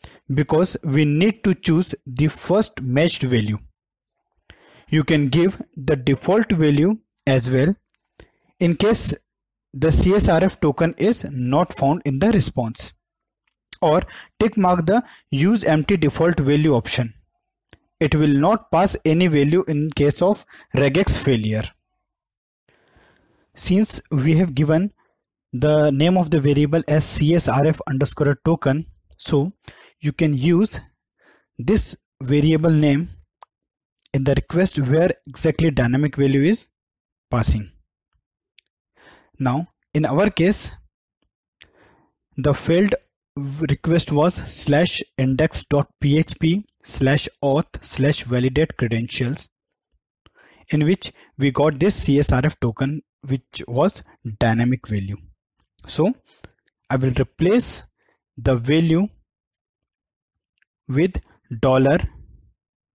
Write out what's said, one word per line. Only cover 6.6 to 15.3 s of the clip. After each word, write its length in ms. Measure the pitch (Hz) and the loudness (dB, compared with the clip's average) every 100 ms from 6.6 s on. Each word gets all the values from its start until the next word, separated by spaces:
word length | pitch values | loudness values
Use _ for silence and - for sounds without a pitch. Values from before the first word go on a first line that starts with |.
| 156 147 170 214 _ _ - | 2 2 2 -2 _ _ 0
as 220 | 135 120 | 0 2
well 260 | 131 147 202 _ _ _ _ - _ _ - | 0 0 -2 _ _ _ _ -20 _ _ -2
in 180 | 170 165 | -2 2
case 380 | 208 226 - - _ _ _ _ _ | 2 0 -2 -8 _ _ _ _ _
the 200 | 135 160 | -2 2
C 220 | 123 180 | 4 4
S 140 | 202 190 | 4 4
R 140 | 160 | 2
F 180 | 190 - | 2 0
token 340 | 156 - 170 - | -2 0 -2 0
is 260 | 196 240 - | -2 -2 -6
not 420 | 127 123 143 175 | -6 0 0 0
found 300 | - 139 165 | 0 -2 0
in 140 | 147 135 | -2 0
the 140 | 208 | 2
response, 600 | 214 117 - 117 - - - _ _ _ _ _ _ _ - | 2 0 -4 -6 -8 -14 -16 _ _ _ _ _ _ _ -4
or 220 | 165 160 - - - - | 0 0 -2 -10 -12 -4
tick 160 | 214 - | -2 0
mark 300 | 185 180 165 | 0 2 2
the 180 | 220 - - - | 0 -2 -10 -6